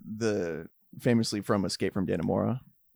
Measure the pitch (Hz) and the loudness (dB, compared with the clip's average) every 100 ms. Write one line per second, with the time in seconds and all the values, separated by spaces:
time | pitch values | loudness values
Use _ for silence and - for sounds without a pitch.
0 | - 107 113 104 85 78 82 _ _ - | -10 -2 0 0 -2 -6 -10 _ _ -4
1 | 131 117 113 104 98 104 90 - 95 101 | 2 4 2 -2 0 0 0 -2 -2 0
2 | 92 92 95 95 104 127 - _ _ | 0 0 0 0 0 -2 -6 _ _